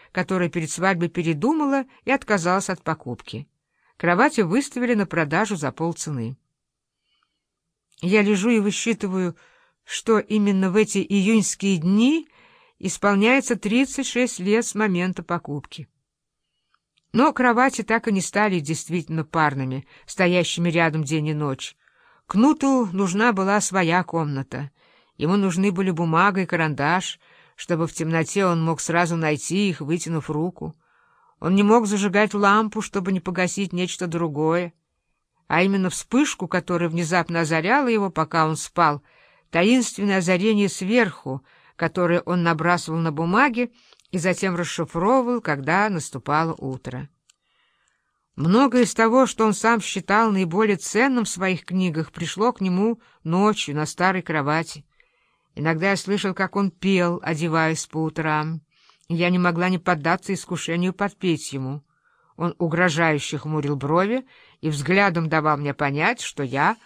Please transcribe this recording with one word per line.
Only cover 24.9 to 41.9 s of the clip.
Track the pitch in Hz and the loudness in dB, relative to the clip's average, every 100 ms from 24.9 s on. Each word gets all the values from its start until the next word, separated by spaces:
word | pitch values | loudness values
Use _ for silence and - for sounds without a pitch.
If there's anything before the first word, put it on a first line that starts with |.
| _ _ - | _ _ -4
Ему | 151 202 | 0 2
нужны | 190 170 202 | 2 2 0
были | 180 190 | 2 0
бумага | 165 170 160 196 196 | 0 2 4 4 2
и | 180 | -2
карандаш, | 175 156 139 143 180 - - _ _ _ - | 0 -2 0 0 0 -2 -12 _ _ _ -16
чтобы | - 165 165 | -6 -2 -2
в | |
темноте | - 160 165 156 196 190 | -4 -2 -2 0 0 2
он | 170 | 2
мог | 160 160 | 0 -2
сразу | - 170 175 165 | -2 0 0 0
найти | 156 151 - 180 202 | 0 -2 -2 0 0
их, | 151 | -2
вытянув | 143 170 165 165 139 | -4 -4 -2 -6 -4
руку. | 151 175 - 156 - _ _ _ _ _ - | -4 -4 -6 -14 -14 _ _ _ _ _ -6
Он | 165 190 | 2 4
не | |
мог | 202 233 208 | 6 6 4
зажигать | 208 202 202 214 | 0 2 2 2
лампу, | 208 202 208 220 214 | 2 4 4 2 -4
чтобы | - 202 190 | -6 -6 -2
не | 190 | -4
погасить | 185 175 180 - 196 | -4 -2 -2 -2 -4
нечто | 175 180 - 180 | -4 -4 -4 -6
другое. | 165 170 143 156 170 175 _ _ _ _ _ _ _ - | -4 -4 -2 0 0 -2 _ _ _ _ _ _ _ -2
А | 156 | 0
именно | 190 196 185 | 2 2 -2
вспышку, | - - 247 294 - 175 | -4 -2 0 0 -2 -4
которая | 180 175 175 170 | -4 -2 -2 0
внезапно | 165 160 180 165 170 | -2 0 -2 0 -2
озаряла | 156 160 170 269 254 | 0 0 2 2 2
его, | 220 196 | 0 0
пока | 175 156 170 156 | -2 -2 2 0
он | 156 | 0
спал, | - - 160 147 _ _ _ _ _ | -4 2 2 2 _ _ _ _ _
таинственное | 170 196 254 233 - 202 190 | 2 4 4 2 -2 0 0
озарение | 175 180 214 208 196 | 2 2 2 2 0
сверху, | - 185 240 208 - 135 135 _ _ _ - | -2 0 2 0 -2 -10 -10 _ _ _ -4
которое | 165 | -4